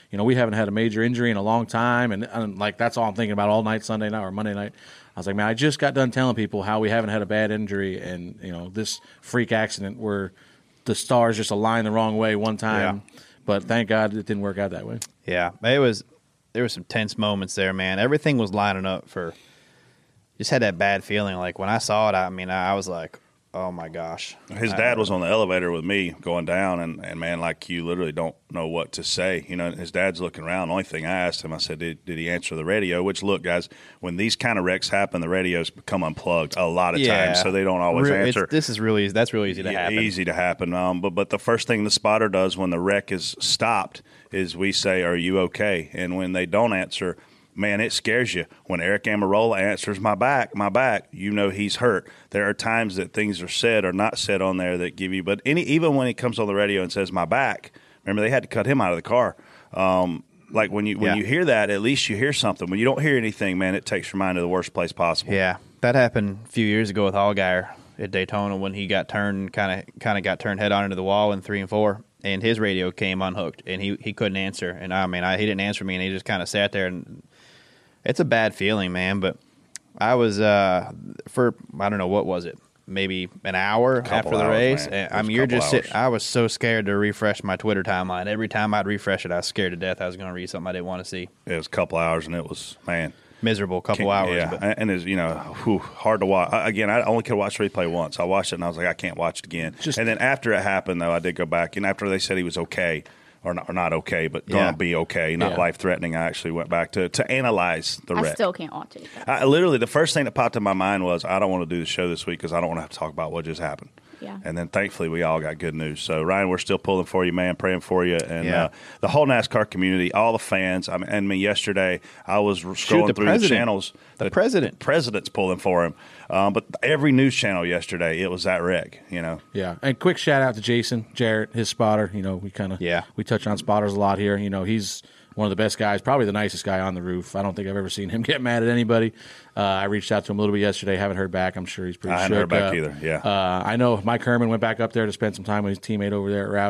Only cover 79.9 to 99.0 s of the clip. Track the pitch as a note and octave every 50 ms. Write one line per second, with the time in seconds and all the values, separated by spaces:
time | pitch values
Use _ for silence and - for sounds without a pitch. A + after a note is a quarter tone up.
79.9 | - - G2+ A2+ B2+ B2 A#2 A2 G2+ G2+ G#2+ G#2+ G#2 G2+ G2 F#2+ F#2 F2+ F#2 -
80.9 | - - - - - - - - - C3 B2 A#2 - - - - - D2 G2 G2+
81.9 | G#2 G2+ F#2 F2+ G2 G#2 - - F#2 F2 F2 E2 - - _ _ _ _ _ -
82.9 | F#2+ G2 G2 F#2+ F#2+ F#2 F2+ F2 - - - F#2+ F#2 F#2 F#2+ G2+ G#2+ A2+ A#2+ C3
83.9 | C3 A#2+ A#2+ - - A2 G#2+ - A2+ G#2+ G2+ D2 G#2+ A2 B2 C3 C3+ D3 D2 D2+
84.9 | - G2 F#2+ - - G#2 G#2+ G#2+ A2 A#2+ C#3 B2 A#2+ B2 - C#2+ - A#2+ - -
85.9 | - G#2+ B2 C3 A#2+ G#2+ - - - B2 A#2 A2 - - - A#2 A2+ A2+ G#2 G2+
86.9 | G2+ G2+ G#2 G#2 G#2 - A2 G#2 G2+ - - G2 F#2 F#2 - G#2+ G#2 G2 F2+ G#2
87.9 | F#2+ F#2 F#2 F#2 F2+ F2+ F#2+ G#2 G#2+ G#2+ A2 G#2+ - A2 G#2+ G#2+ G#2 G#2 F#2+ G2
88.9 | G#2 G2 - G#2 F#2+ F2+ - F2+ F2 F2 F2 - - - G2 F2+ F2+ E2+ F#2 F#2
89.9 | F#2 - F#2+ F2+ F2+ F#2+ G2 F#2 F2+ F2+ F2+ F2+ - F#2 F2 F#2 F2+ F2+ F2 F#2
90.9 | F#2 F2+ F#2 - - F2+ F2 - _ _ - - F2 E2 D2+ - - F#2+ F2+ -
91.9 | E2 E2 E2+ E2 E2 E2 D2+ D#2 E2+ F2 E2 D#2+ E2 - - - - - - -
92.9 | F2 E2+ D#2+ C#2+ - - - - - - - A2+ A2 G2 G2+ F2+ F#2 F2+ - -
93.9 | G#2 G2+ G#2 G2 G2 G2 F#2+ F2+ F2+ F2 E2 E2 - - G2 G#2 G#2+ - A2 G#2
94.9 | F#2+ F2+ E2+ F#2 G2 F#2 E2+ D#2+ D#2+ D#2 - - - - - A#2 G#2 F2 - -
95.9 | - - - G#2+ A2 G#2 G2 F#2+ G2 F#2 F2 - - A2 E2 A2+ G#2+ G2+ A2 G2+
96.9 | A2 A#2+ - G#2+ A2+ A#2 A2 - A#2 G#2 G2 G2+ - - G#2+ F#2+ - G2 F2 E2
97.9 | E2+ E2+ D#2+ D#2 - - F2 F2+ F#2+ G2+ - - F#2 E2+ F2 F2 E2 E2 F2 F2
98.9 | E2+ -